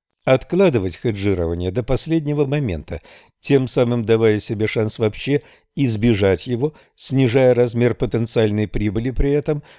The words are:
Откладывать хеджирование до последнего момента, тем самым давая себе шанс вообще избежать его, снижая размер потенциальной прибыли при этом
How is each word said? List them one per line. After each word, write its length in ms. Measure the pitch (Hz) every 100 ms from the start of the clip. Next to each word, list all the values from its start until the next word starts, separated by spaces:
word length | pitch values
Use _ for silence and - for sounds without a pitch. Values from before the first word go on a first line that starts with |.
| _ _ -
Откладывать 720 | 131 - 175 196 123 92 -
хеджирование 720 | 120 104 101 90 82 85 90
до 120 | 101
последнего 600 | 110 127 - 165 147 147 139
момента, 560 | 147 131 80 - 76 - - _ _
тем 260 | - 139 131
самым 380 | - 120 120
давая 360 | 107 113 113 104
себе 280 | - 107 107
шанс 320 | 120 110 -
вообще 420 | 110 - - 143 - _ _
избежать 760 | - 135 107 120 104 98 92 -
его, 260 | 120 147 - _ -
снижая 600 | - 135 131 127 127 120
размер 400 | 123 117 120 110
потенциальной 720 | 123 117 113 120 110 104 107
прибыли 440 | - 107 101 123
при 200 | 117 139
этом 320 | 143 139 147 -